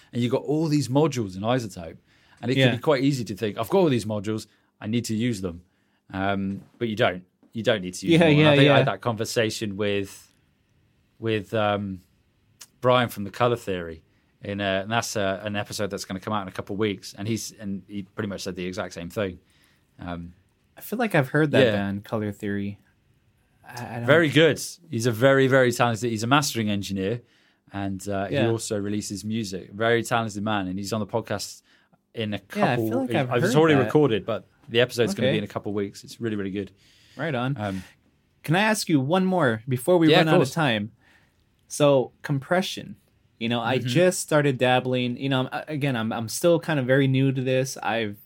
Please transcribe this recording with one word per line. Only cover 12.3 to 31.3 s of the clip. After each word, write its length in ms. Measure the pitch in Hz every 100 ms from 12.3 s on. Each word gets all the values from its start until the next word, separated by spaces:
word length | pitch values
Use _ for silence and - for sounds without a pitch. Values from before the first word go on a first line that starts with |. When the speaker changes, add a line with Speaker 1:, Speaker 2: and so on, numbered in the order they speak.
| _ _ _ - _
Speaker 1:
Brian 280 | 123 123 120
from 140 | -
The 80 | 98
Color 240 | - 123 117
Theory. 460 | - 92 85 82 _ _ _ _
In, 180 | 101 101
uh, 200 | 101 95
and 80 | 98
that's, 260 | 117 - 110
uh, 240 | 98 98
an 120 | 107 104
episode 340 | 104 104 101
that's 160 | 95 -
gonna 140 | 95
come 120 | -
out 120 | 107
in 40 | 95
a 40 |
couple 240 | - - 101
of 40 |
weeks. 360 | 110 95 - -
And 100 | 104
he's, 240 | 110 - -
and 220 | 101 98 90
he 160 | 101
pretty 240 | 92 - 110
much 120 | 92
said 140 | 98 92
the 100 | 90
exact 260 | 95 90
same 160 | 90 87
thing. 300 | 113 98 82 _ _ _ _ _ _
Um, 340 | 87 85 85 - _ _ _ -
Speaker 2:
I 40 |
feel 180 | - 214
like 160 | 226 170
I've 140 | 131
heard 200 | 147 156
that 140 | 123 120
Speaker 1:
Yeah. 60 |
Speaker 2:
band, 320 | 101 98 98
Color 280 | - 113 107
Theory. 460 | 101 104 101 101 101 _ _ _ _ _ _ _ _ -
I, 40 |
I 260 | 123 120 117
don't 80 | 120
Speaker 1:
Very 240 | 156 160
good. 320 | 147 160 117 - - -
He's 160 | 117 120
a 40 |
very, 360 | 107 135 135 131
very 240 | 131 123
talented, 400 | 120 123 110 120
he's 100 | 107
a 60 | 117
mastering 420 | 147 143 117 107
engineer. 520 | 101 90 98 95 120 - _ _ _ _
And, 340 | 98 98 95 101
uh, 200 | 98 101
he 80 | 143
Speaker 2:
Yeah. 120 | 117
Speaker 1:
also 300 | 113 - 107
releases 460 | 101 104 101 98 107
music. 460 | 110 101 92 -
Very 320 | 101 117 117
talented 400 | 110 120 113 101
man. 240 | 107 104 92
And 100 | 95
he's 160 | 101
on 60 | 113
the 80 | 98
podcast 560 | 117 110